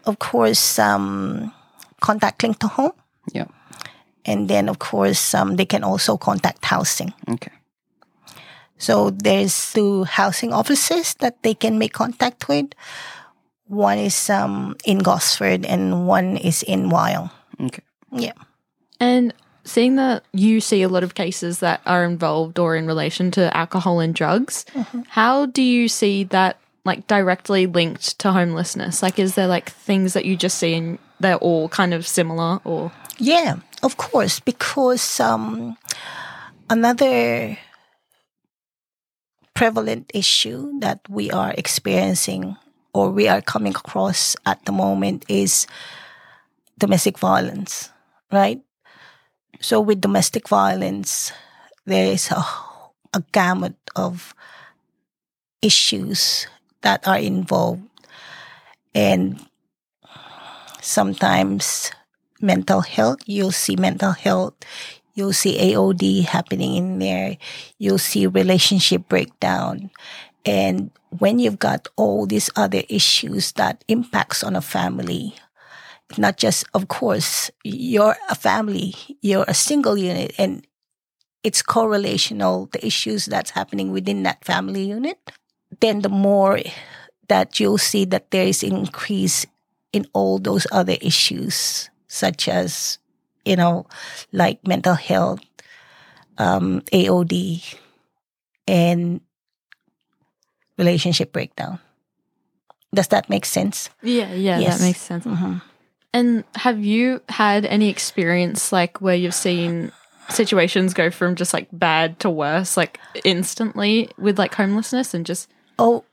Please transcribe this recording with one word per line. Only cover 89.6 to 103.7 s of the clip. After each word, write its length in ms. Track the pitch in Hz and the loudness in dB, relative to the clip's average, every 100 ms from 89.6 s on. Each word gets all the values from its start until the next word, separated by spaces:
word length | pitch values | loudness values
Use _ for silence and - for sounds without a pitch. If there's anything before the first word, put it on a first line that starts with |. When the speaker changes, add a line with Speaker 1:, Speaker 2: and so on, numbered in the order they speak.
| _ _ _ | _ _ _
Speaker 1:
in 140 | 208 196 | -4 -2
all 240 | 196 196 190 | 0 0 0
those 280 | 196 196 - | 0 -2 0
other 240 | 185 180 175 | 0 2 0
issues, 920 | 175 - - - - - - - - _ _ | 0 0 0 -2 -4 -4 -4 -4 -8 _ _
such 420 | - 190 - - | -2 -2 -2 -2
as 500 | 185 170 - - - _ _ _ _ - | 0 -2 -4 -6 -8 _ _ _ _ 0
you 80 | 180 | 4
know, 300 | 175 175 - - - - - | 4 2 -4 -16 -16 -16 -8
like 280 | 190 170 - 185 | 0 0 0 -2
mental 280 | - 180 | 0 2
health, 460 | 170 - 190 185 196 - - - - - - - - _ - | 0 0 0 0 -4 -10 -20 -20 -20 -20 -20 -20 -20 _ -2
um, 460 | 180 185 175 185 - | 0 2 0 -2 2
A 160 | 190 190 | 2 4
O 160 | 180 | 2
D, 400 | 170 180 185 165 - - _ _ _ _ _ _ _ _ - | 2 -2 -2 -6 -8 -18 _ _ _ _ _ _ _ _ 0
and 520 | 180 170 175 175 180 - _ _ _ _ _ _ _ _ _ _ _ _ _ _ - | 4 4 2 -2 -4 -10 _ _ _ _ _ _ _ _ _ _ _ _ _ _ 0
relationship 560 | 175 170 175 - - | 2 2 0 0 -2
breakdown. 460 | - - - - 185 - _ _ _ _ _ _ _ _ _ _ | -6 -8 -8 -10 -12 -16 _ _ _ _ _ _ _ _ _ _
Does 140 | 196 175 | -2 2
that 200 | 202 - | 0 2
make 160 | 196 | -2
sense? 460 | - 185 196 | 0 -2 -2